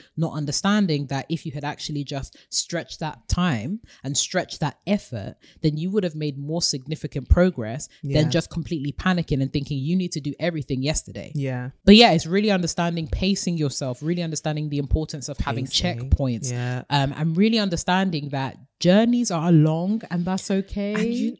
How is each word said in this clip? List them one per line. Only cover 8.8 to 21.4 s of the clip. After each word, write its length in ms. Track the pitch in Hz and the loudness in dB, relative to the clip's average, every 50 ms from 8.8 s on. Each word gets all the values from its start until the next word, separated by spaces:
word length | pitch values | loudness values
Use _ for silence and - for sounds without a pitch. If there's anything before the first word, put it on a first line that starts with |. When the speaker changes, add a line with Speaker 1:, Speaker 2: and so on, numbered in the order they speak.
| 135 143 | -4 -6
Speaker 1:
panicking 500 | - - - 185 180 175 160 - 147 135 | -6 -2 0 0 0 0 0 0 0 0
and 100 | 135 131 | 0 0
thinking 260 | - 147 139 - 147 135 | -2 -4 -4 -4 -4 -4
you 180 | 131 156 180 | -2 0 0
need 160 | 185 180 175 | 0 0 -2
to 80 | - 160 | -4 -6
do 120 | 135 143 139 - | -6 -8 -6 -4
everything 420 | 156 170 165 156 131 - 139 127 | -4 -2 -2 -4 -4 -4 -4 -2
yesterday. 500 | 131 147 156 - - - - 104 - - - | -2 -2 -2 -2 -4 -6 -10 -12 -12 -8 -6
Speaker 2:
Yeah. 360 | 143 135 131 127 123 123 131 - _ _ | -4 -4 -4 -4 -6 -6 -8 -12 _ _
Speaker 1:
But 120 | 196 208 | 10 10
yeah, 160 | 220 240 208 | 12 10 10
it's 140 | 165 160 - | 8 4 2
really 260 | 160 180 202 208 214 | 0 0 0 2 2
understanding, 560 | 196 180 175 156 - - 170 170 170 170 160 - | 2 2 0 -2 -2 -2 -2 -2 -2 -4 -4 -4
pacing 480 | - - 190 196 196 - - 180 175 160 | -4 -2 0 0 0 0 -2 -2 0 0
yourself, 420 | 151 139 - - 147 135 139 - | 0 -2 -2 -4 -6 -6 -6 -4
really 220 | 147 160 180 175 | -4 -4 -2 -2
understanding 460 | 170 160 156 - - 156 151 151 151 147 | -4 -4 -6 -4 -4 -4 -4 -4 -4 -2
the 100 | 143 143 | -2 -4
importance 500 | 139 127 - 156 156 - - 147 127 - | 0 2 0 0 0 -2 -8 -10 -10 -8
of 100 | 143 - | -8 -6
having 280 | - 143 120 117 123 | -4 -4 -4 -4 -4
Speaker 2:
Pacing. 440 | - - - - 180 120 117 123 135 | -2 -2 -2 0 -2 -2 -4 0 0
Speaker 1:
checkpoints. 400 | - - 139 127 120 107 139 127 | 2 2 2 0 -2 -2 -4 -4
Speaker 2:
Yeah. 320 | 123 123 123 123 123 127 - - | -4 -4 -4 -4 -4 -6 -4 -2
Speaker 1:
Um, 240 | 143 143 139 139 - | 0 0 0 0 -2
and 200 | - 156 165 160 | -2 -2 0 2
really 220 | 175 208 226 233 220 | 2 2 4 4 2
understanding 680 | 202 196 170 - - - 180 185 190 190 165 143 143 139 | 0 0 -2 -2 0 0 2 2 2 0 -2 -4 -4 -4
that 300 | 143 135 135 117 - - - - _ - | -4 -4 -6 -6 -8 -12 -20 -20 _ 2
journeys 500 | - 175 185 208 233 240 240 240 240 - | 4 6 6 6 6 4 4 2 0 0
are 220 | 180 160 156 180 | -2 0 4 6
long 500 | 170 151 151 156 156 165 175 196 220 220 - - | 8 8 8 6 4 0 0 -2 -2 -2 -4 -4
and 140 | 175 170 175 | -4 -2 -2
that's 260 | 185 190 190 - - | -2 -2 -2 -2 -2
okay. 440 | 196 190 196 - - 208 202 202 214 | -2 -2 -2 -4 -6 -4 -4 -2 -2
Speaker 2:
And 200 | 214 226 233 240 | 0 0 0 0
you, 220 | 247 214 233 254 - | 0 -2 -2 -4 -6